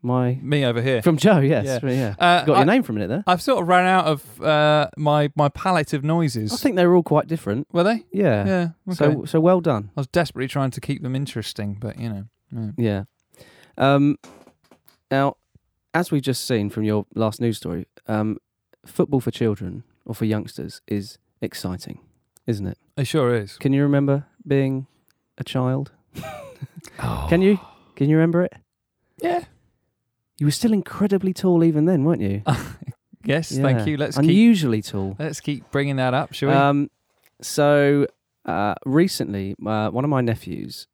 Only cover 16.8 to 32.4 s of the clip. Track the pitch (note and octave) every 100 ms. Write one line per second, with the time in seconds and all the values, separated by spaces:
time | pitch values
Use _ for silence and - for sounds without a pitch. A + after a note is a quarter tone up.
16.8 | G#2+ G#2+ G2+ - A2 G#2+ A#2+ G#2+ - E2+
17.8 | - _ - G#2+ G#2+ G#2+ _ _ _ _
18.8 | - - F3+ C3+ A#2+ - A#2 G2+ F#2 F#2
19.8 | - _ - A2+ A2+ G#2+ - - D2+ -
20.8 | - G#2 G2+ - _ _ F#2+ - F#2 F#2
21.8 | - - _ _ _ _ - G#2+ F#2+ -
22.8 | _ - C3+ D#3+ B2 A#2+ G2+ - C#3 C#3
23.8 | C#3+ C#3+ C#3 C#3 C#3+ _ - C#3 C3+ C3
24.8 | C3+ _ _ _ _ _ C3 C3 B2+ C3
25.8 | C#3 _ _ - D#5+ D#5 C#5 B4+ - -
26.8 | - - B1 A1 C#2 E3+ F#3+ G3+ - -
27.8 | _ - C#3 D#3 E3 E3+ F3+ - _ _
28.8 | _ _ _ _ E4 F4 F4 _ _ _
29.8 | _ _ _ _ _ _ D3 C#3+ A#3 G#3+
30.8 | - - G3+ G3 F#3+ F#3 F#3 F3 E3 D3+
31.8 | D#3 F3+ C#3 E3+ G2+ G2